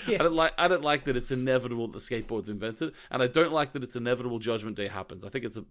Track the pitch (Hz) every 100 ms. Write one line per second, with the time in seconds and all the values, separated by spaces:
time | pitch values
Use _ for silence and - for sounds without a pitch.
0 | - 196 165 160 160 - 175 180 147 147
1 | 139 123 123 131 127 131 120 117 113 107
2 | - 113 110 113 104 104 110 113 160 -
3 | - 127 123 156 165 156 143 143 123 123
4 | 120 123 123 117 110 113 107 104 98 95
5 | 92 92 101 135 117 110 -